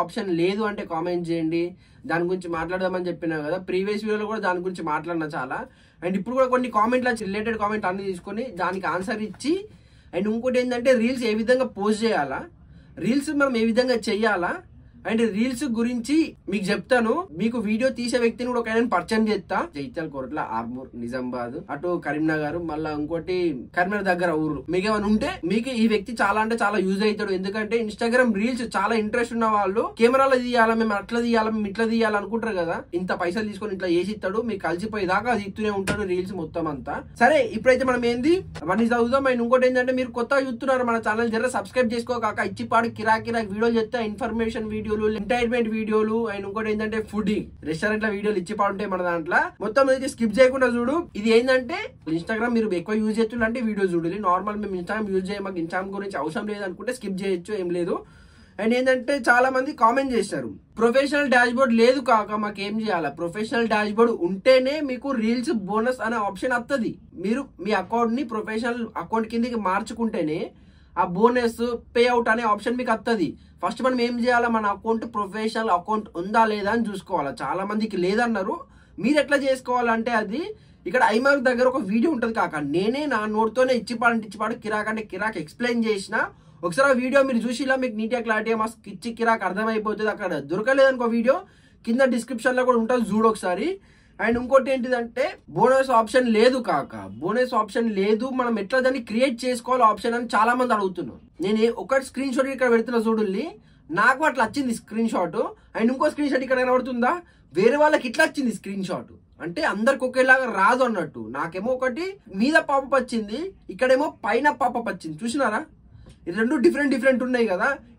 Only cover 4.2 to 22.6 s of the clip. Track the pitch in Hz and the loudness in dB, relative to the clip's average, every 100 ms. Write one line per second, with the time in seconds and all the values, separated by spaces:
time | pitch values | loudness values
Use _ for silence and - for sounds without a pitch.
4.2 | 208 220 196 180 185 180 160 156 160 170 | -2 -2 -2 -2 -4 -6 -4 -4 -4 -4
5.2 | 156 147 131 170 262 - _ _ 175 190 | -4 -6 -6 -8 -10 -16 _ _ -4 -4
6.2 | 214 254 254 254 247 262 220 254 247 233 | -2 0 2 2 0 0 2 2 0 -2
7.2 | 190 208 220 214 208 214 190 196 196 180 | -4 -4 -2 -2 -2 -2 -2 -2 -4 -6
8.2 | 202 208 254 180 175 190 170 175 190 214 | -8 -8 -8 -4 -2 -2 -2 -2 -2 -4
9.2 | 214 - 269 381 427 - _ - - 175 | -6 -6 -2 -2 -4 -18 _ -20 -8 -4
10.2 | 208 226 254 247 247 240 254 247 226 262 | -2 0 0 0 0 0 4 4 4 0
11.2 | 233 214 220 254 254 196 214 208 226 180 | 0 0 2 2 2 0 0 2 2 0
12.2 | 139 143 339 - - - - - 208 277 | 0 -4 -8 -16 -20 -20 -20 -6 0 0
13.2 | 294 285 277 233 226 226 254 233 - 202 | 0 0 2 2 2 2 2 0 0 0
14.2 | 220 190 180 339 - - - - 185 226 | 2 2 -2 -4 -10 -20 -20 -10 -2 0
15.2 | 226 196 254 240 285 220 233 247 233 311 | 0 2 -2 -2 -4 -2 -2 -2 0 2
16.2 | 302 - - 202 190 202 - 247 220 302 | 0 -4 -6 -4 0 -2 2 2 4 0
17.2 | 370 160 226 240 202 220 262 262 240 247 | -2 -4 -2 -2 -2 0 0 -2 -2 0
18.2 | 233 226 247 247 220 226 247 180 170 220 | 0 0 -4 -2 0 0 2 0 0 0
19.2 | 220 190 160 190 339 143 135 165 160 143 | 2 0 -2 -4 -4 -8 -10 -8 -8 -8
20.2 | 127 151 - 113 117 127 131 120 120 127 | -8 -6 -6 -6 -6 -10 -12 -12 -8 -6
21.2 | 127 123 120 143 - 147 175 175 147 151 | -6 -6 -8 -10 -10 -8 -4 -4 -4 -2
22.2 | 156 156 147 170 | 0 0 -2 -4